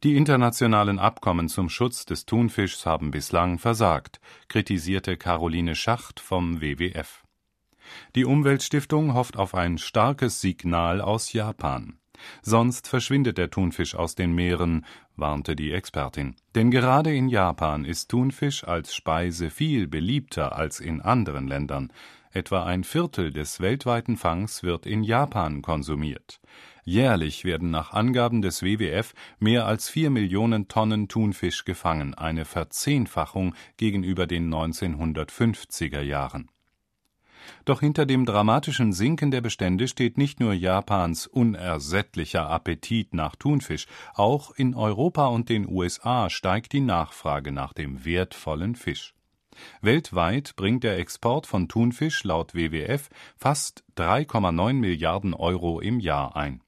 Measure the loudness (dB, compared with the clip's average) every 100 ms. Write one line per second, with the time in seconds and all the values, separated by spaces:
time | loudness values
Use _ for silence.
0 | 4 4 6 6 4 4 4 6 4 4
1 | 2 2 0 2 0 0 -2 0 -2 -2
2 | -8 -8 -2 2 2 2 -2 -2 -2 0
3 | 0 -4 0 2 2 0 0 2 4 2
4 | -2 -20 -20 -20 _ -2 0 -2 0 -2
5 | -2 -6 -2 0 0 0 -2 -2 -2 -2
6 | -4 -18 -4 -2 -2 -2 -4 -4 -4 -4
7 | -10 -14 _ _ _ _ _ _ -20 -20
8 | -6 0 4 4 4 2 2 -2 0 0
9 | 2 2 0 -2 -2 0 0 0 -2 2
10 | 2 2 -2 0 -2 0 0 2 2 0
11 | 0 -2 -2 -4 -4 -4 -4 -4 -8 -18
12 | _ -20 -20 -14 2 4 4 0 -2 -2
13 | 2 2 2 0 -2 2 0 0 -4 -2
14 | -4 0 0 2 2 2 2 0 -4 -20
15 | _ -6 -4 -2 -4 -4 -2 -4 -6 -6
16 | -6 -4 -8 -8 _ 2 4 6 6 4
17 | 4 0 2 2 2 2 -2 -2 -4 -6
18 | -2 0 0 0 -4 -4 -4 -4 -4 -8
19 | -2 0 0 -2 -6 -2 0 0 0 -2
20 | 0 -2 -2 -4 -4 -2 -6 -6 -8 -4
21 | 2 2 2 -4 -4 -4 -4 -4 -6 -12
22 | -20 -20 _ -8 -2 -2 0 -2 -2 -2
23 | -2 -2 -4 -4 -8 -2 -2 -2 0 -2
24 | 0 -2 0 -2 -4 -6 -4 -4 -2 -4
25 | 0 2 2 0 -2 -4 -4 -4 -2 -4
26 | -4 -6 _ -20 _ -20 -20 -16 -2 2
27 | 4 4 0 -4 -4 -2 0 -2 -2 0
28 | 0 2 2 2 0 -2 -2 0 0 -2
29 | -4 -10 -20 -2 4 4 4 -2 -2 0
30 | 2 2 2 2 2 0 0 0 2 2
31 | 0 0 0 0 -2 -4 -6 -4 -2 -2
32 | -2 -6 -4 -4 -4 -6 -6 -6 -2 0
33 | 0 -2 -4 -2 -4 -4 -16 _ 0 0
34 | -2 -2 0 0 -2 -2 -2 -4 -4 -2
35 | -4 -4 -6 0 0 0 -8 -8 -6 -4
36 | -4 -4 -4 -8 -14 _ _ _ _ _
37 | _ _ _ _ -20 -14 -2 2 2 2
38 | 2 4 4 4 6 4 2 0 2 4
39 | 2 2 2 0 -2 -2 0 2 0 0
40 | 0 2 0 2 2 2 4 2 2 2
41 | 2 0 -4 2 2 2 -2 -4 0 -2
42 | -2 -4 -2 -2 0 -2 -2 -6 -2 -2
43 | 0 -2 -2 -2 0 0 0 -8 -8 -16
44 | -16 2 2 2 -4 -2 -2 2 0 2
45 | 0 2 2 2 0 0 0 0 -2 -2
46 | -2 0 0 -2 0 0 0 -2 2 0
47 | 0 -6 -4 -4 -4 -6 -8 -8 -10 -8
48 | -2 -2 -2 -6 -6 -4 -4 -4 -6 -8
49 | -10 _ _ _ _ -20 -20 -4 2 2
50 | 2 0 2 0 -4 -4 0 0 0 -4
51 | -6 -2 0 0 -2 -2 0 2 2 2
52 | -2 -2 -2 -2 -2 -2 -2 -2 -2 -4
53 | -6 -20 -20 _ -2 -2 -4 -10 _ -4
54 | 2 2 2 0 2 2 2 2 0 0
55 | 0 0 -2 -2 -2 0 -2 -2 -2 -2
56 | 0 0 -2 -4 -6 -6